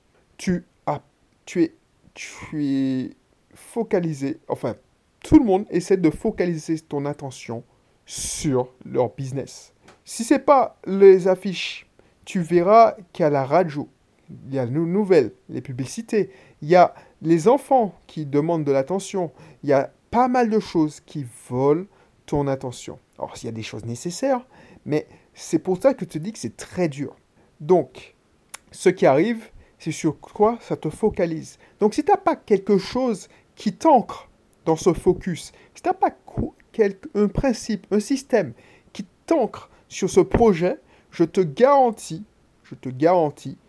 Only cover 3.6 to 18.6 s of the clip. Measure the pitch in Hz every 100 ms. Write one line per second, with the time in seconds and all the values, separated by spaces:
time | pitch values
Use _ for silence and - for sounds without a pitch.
3.6 | - 233 226 190 170 139 139 - - -
4.6 | 127 - _ _ _ _ - 311 233 190
5.6 | - 175 175 190 208 - 220 214 180 156
6.6 | - 156 - 147 143 143 139 - - 117
7.6 | - _ _ _ - - - - 156 127
8.6 | 127 _ - 131 120 - 131 131 - -
9.6 | - _ _ _ - - 233 277 - 269
10.6 | - _ - 196 196 185 185 185 202 175
11.6 | - - - _ _ _ - 190 175 175
12.6 | 180 220 220 - - - 156 143 135 165
13.6 | 170 143 117 _ _ _ - 123 123 135
14.6 | 120 147 165 190 196 170 117 - - 123
15.6 | 131 123 123 - - 220 - - _ -
16.6 | 147 180 170 - - - 160 170 185 277
17.6 | - 269 202 - _ 160 143 147 160 165